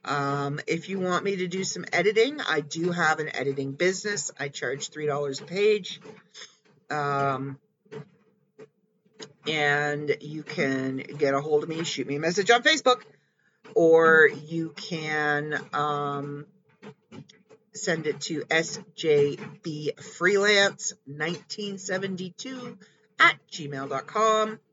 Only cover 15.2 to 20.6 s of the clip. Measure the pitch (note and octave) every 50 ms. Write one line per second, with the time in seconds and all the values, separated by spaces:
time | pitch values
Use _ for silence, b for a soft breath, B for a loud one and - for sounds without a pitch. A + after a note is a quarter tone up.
15.2 | D3+ D3 D3 D3 D3+ D3+ D3+ - - - - D3 D3 D3+ D3 D3 C#3+ C#3+ C#3+ C#3+
16.2 | C#3+ C#3+ C#3+ C#3+ D3 _ _ _ _ _ _ _ - - - _ _ _ - -
17.2 | - _ - _ _ _ - _ _ _ _ - - - E3+ E3 C#3+ D#3 C#3+ D3+
18.2 | - - E3+ D3 - _ D#3+ D#3+ E3 E3 - - - _ _ - - D#3+ D3 C#3+
19.2 | C#3+ C#3+ C#3 - - - - - _ F3 D3+ D3 D3+ D3 - - - - - -
20.2 | E3+ F3 G3+ G3 G3 G#3 G#3 G3+